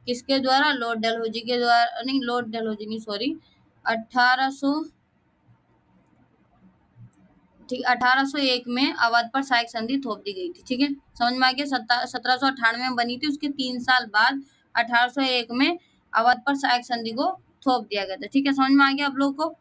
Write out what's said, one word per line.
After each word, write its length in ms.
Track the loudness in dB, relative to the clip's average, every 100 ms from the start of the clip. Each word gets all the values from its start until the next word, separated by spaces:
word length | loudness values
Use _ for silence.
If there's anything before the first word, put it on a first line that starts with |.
| -6
किसके 320 | -8 0 0
द्वारा? 340 | 2 2 2
लॉर्ड 280 | 0 -2 -2
डलहौजी 400 | -2 -2 -4 -6
के 180 | -4 -2
द्वारा, 440 | 4 4 4 -2
नहीं, 180 | -2 -2
लॉर्ड 260 | 0 -4 -4
डलहौजी 400 | -6 -4 -6 -8
नहीं, 120 | -10
सॉरी, 380 | -8 -4 -4 -6 _ _ _ _ -4
अठारह 640 | -4 -2 2 4 4 0
सौ, 340 | 0 0 0 -4 _ _ _ _ _ _ _ _ _ _ _ _ _ _ _ _ _ _ _ _ _ -20 _ _ _ _ _ -10
ठीक, 140 | -4
अठारह 400 | 0 2 4 4
सौ 140 | 2 0
एक 260 | 0 0 -2
में 240 | -2 -2
अवध 380 | 2 2 2 0
पर 80 | -4
सहायक 280 | 0 0 0
संधि 320 | -6 -4 -4 -4
थोप 120 | -8
दी 140 | -8
गई 160 | -8 -8
थी। 140 | -10 -8
ठीक 120 | -2
है, 140 | -2
समझ 380 | -2 _ -4 -2
में 160 | 2 0
आ 40 |
गया? 140 | 0 -4
सत्ता-, 400 | -4 0 -2 -2
सत्रह 300 | -6 -2 2
सौ 100 | 0
अट्ठानवे 360 | 2 0 0
में 120 | -4
बनी 240 | -2 -2 -2
थी, 100 | -4
उसके 200 | -4 -4
तीन 320 | -4 -4 -4
साल 260 | 2 2 2
बाद 360 | 2 2 0 -10 _ _ -4
अठारह 320 | 0 2 2
सौ 140 | 0
एक 260 | 0 0 -2
में 280 | 0 0 0 _ _ _
अवध 280 | 2 2 2 0
पर 80 |
सहायक 300 | 0 0 0
संधि 260 | 0 -6 -4
को 300 | -2 -2 -4 _ _ 0
थोप 180 | 0
दिया 200 | -2 -6
गया 120 | -4 -8
था। 100 | -2
ठीक 200 | 0 2
है, 60 |
समझ 180 | 2 4
में 140 | 6
आ 80 | 6
गया 140 | 2 -2
आप 80 |
लोगों 340 | 0 -2 0 -6
को? 80 | -6